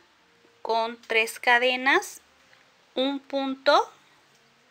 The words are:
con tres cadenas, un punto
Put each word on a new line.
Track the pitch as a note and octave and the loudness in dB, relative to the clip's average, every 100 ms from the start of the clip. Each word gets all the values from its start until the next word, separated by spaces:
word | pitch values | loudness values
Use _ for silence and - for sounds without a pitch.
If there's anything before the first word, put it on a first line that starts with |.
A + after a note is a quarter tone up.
| _ _ _ _ _ _ | _ _ _ _ _ _
con | - A3+ A3+ A#3 | -4 -2 -4 -8
tres | - A3+ A3 - | -2 0 0 -2
cadenas, | - A#3+ B3+ B3+ C4 D#4+ - - _ _ _ _ _ _ _ | 2 2 2 0 0 0 0 -14 _ _ _ _ _ _ _
un | - C4+ C#4 | -4 -2 -4
punto | - C#4 C4+ C4 - D#4+ A4+ - _ _ _ _ _ _ _ | -6 -6 -4 -4 2 2 2 -8 _ _ _ _ _ _ _